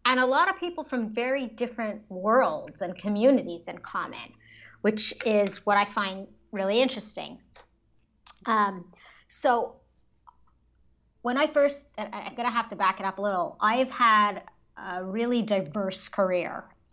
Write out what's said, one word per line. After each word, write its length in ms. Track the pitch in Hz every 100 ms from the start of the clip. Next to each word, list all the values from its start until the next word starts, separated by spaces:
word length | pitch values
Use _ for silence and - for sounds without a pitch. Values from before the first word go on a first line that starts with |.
| 247
and 140 | 254
a 60 | 254
lot 240 | 277 370
of 80 | 381
people 260 | 349 349 285
from 280 | 254 220
very 320 | 220 254 277 240
different 560 | - 240 233 214 196 -
worlds 720 | 185 202 247 202 151 - -
and 160 | 180 185
communities 720 | 208 208 247 254 175 170 -
in 100 | 170
common, 560 | - 185 147 - - - _ - - -
which 340 | 208 214 - -
is 420 | 226 208 202 - -
what 100 | 202
I 80 | 202
find 420 | 214 196 190 196 - _
really 300 | 202 190 220
interesting. 560 | 262 208 - - 151 - _ - _ _ _ _ _ _ - - -
Um, 440 | 220 202 185 - - - - _
so 480 | - 277 240 - - _ _ _ _ _ _ _ _ _ _ _ _ _ _
when 160 | 240 254
I 80 | 302
first, 400 | 294 285 - - -
and 100 | 208
I, 100 | 208
I'm 120 | -
gonna 160 | - 240
have 200 | 233 226
to 60 | 190
back 240 | 190 190
it 60 | 190
up 140 | 190
a 20 |
little, 340 | 202 185 165 -
I've 300 | 214 247 254
had 540 | 254 240 214 208 185 - - _ -
a 280 | 185 180
really 400 | 185 214 240 240
diverse 640 | 214 196 151 208 190 - -
career. 580 | - 185 180 - - - _ _